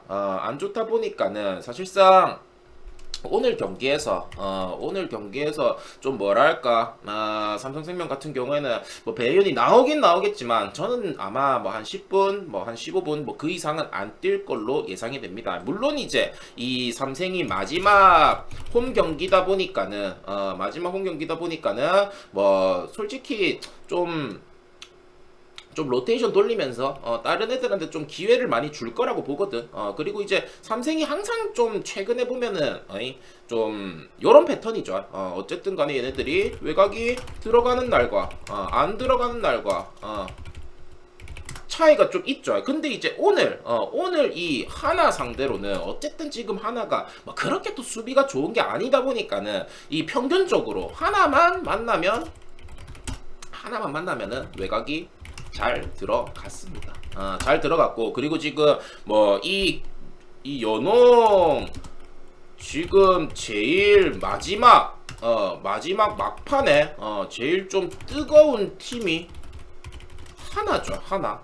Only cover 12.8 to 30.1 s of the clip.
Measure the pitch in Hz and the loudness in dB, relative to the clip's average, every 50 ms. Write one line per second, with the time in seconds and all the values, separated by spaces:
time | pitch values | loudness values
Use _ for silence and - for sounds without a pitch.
12.8 | - 160 170 185 - 147 151 151 143 107 101 - 143 165 185 170 - 151 156 160 | -10 -4 -4 -4 -2 -2 -4 -4 -4 -8 -8 -6 -4 -4 -4 -4 -4 -4 -2 -4
13.8 | - - - 95 101 107 - - - 190 202 196 196 - 135 113 107 120 139 151 | -4 -6 -6 -6 -6 -8 -10 -4 0 0 0 0 -2 -4 -4 -4 -2 -2 -2 -2
14.8 | - - 92 - 113 117 139 127 110 87 92 113 - 101 90 87 90 123 175 214 | -2 -4 -8 -8 -6 -8 -8 -8 -10 -10 -10 -8 -6 -6 -6 -6 -6 -6 -4 -2
15.8 | 254 294 302 277 196 - 135 117 95 - - - - - - - 120 127 127 127 | -2 -2 -2 -2 -6 -2 0 0 0 0 -2 -14 -18 -18 -12 -8 -6 -4 -4 -2
16.8 | 127 120 117 - 139 135 135 160 185 185 185 180 156 117 92 98 98 101 147 185 | -4 -4 -4 -4 -6 -6 -4 -6 -4 -4 -2 -4 -2 -2 -2 -4 -4 -2 -2 2
17.8 | 190 208 202 196 190 185 175 160 147 127 101 - - - - - - - - 240 | 4 6 8 8 10 10 10 8 8 6 4 2 -4 -10 -10 -10 -8 0 0 0
18.8 | 254 262 208 214 175 165 156 139 180 180 190 185 185 185 196 190 180 - - - | 0 2 2 2 2 2 0 -4 0 4 4 4 4 4 0 0 0 -2 -2 -4
19.8 | 95 95 104 104 101 95 - - - 95 101 101 98 98 92 90 95 104 - 160 | -4 -2 -4 -4 -4 -4 -6 -8 -10 -6 -4 -4 -2 -4 -4 -4 -4 -4 -4 -4
20.8 | 175 180 185 196 196 185 165 147 160 151 165 165 175 165 160 151 - - 101 117 | -6 -4 -4 -4 -4 -4 -4 -6 -4 -6 -4 -4 -4 -6 -6 -4 -2 -2 -2 0
21.8 | 139 165 185 202 202 196 - - - - - 98 98 98 98 95 95 95 92 90 | 0 2 4 2 2 0 -4 -16 -18 -8 -2 2 4 6 6 6 4 4 2 0
22.8 | 82 82 - - 208 - 262 262 - - 254 208 185 147 - - - - - - | -2 -6 -8 -8 -6 -6 -6 -10 -6 -6 -2 0 0 0 0 -2 -8 -16 -18 -18
23.8 | - - 185 175 175 170 165 156 139 110 90 - - - - - _ _ _ - | -10 -4 -2 -2 -2 -2 -2 -4 -4 -6 -8 -12 -16 -20 -20 -20 _ _ _ -20
24.8 | - - _ - _ - - - - - - - - - - - - _ - 160 | -20 -20 _ -20 _ -20 -20 -20 -20 -20 -20 -20 -20 -20 -20 -20 -20 _ -8 -6
25.8 | 156 131 123 127 127 226 233 226 233 208 - 196 208 233 226 196 147 127 117 117 | -4 0 0 -2 0 0 0 2 2 2 4 2 2 2 2 -2 -2 -4 -2 -2
26.8 | 131 135 - - - 117 117 117 - 135 170 - 220 220 262 254 247 208 202 185 | -4 -4 -4 -4 -4 -4 -4 -2 0 -2 0 0 0 -2 -2 -4 -2 -2 -2 -4
27.8 | 160 - - 156 151 - - - 180 220 247 247 247 180 117 117 147 147 - - | -4 -6 -8 -8 -8 -8 -10 -6 2 4 4 4 4 0 0 0 -2 -4 -8 -8
28.8 | 120 113 - 220 254 262 226 170 - 131 143 - 202 196 117 117 - - - 101 | -10 -8 -4 -2 -2 -2 -2 -4 -4 -6 -2 -2 -2 -2 -2 -8 -8 -8 -8 -6
29.8 | 104 101 98 - 156 196 | -6 -6 -4 -6 -6 -6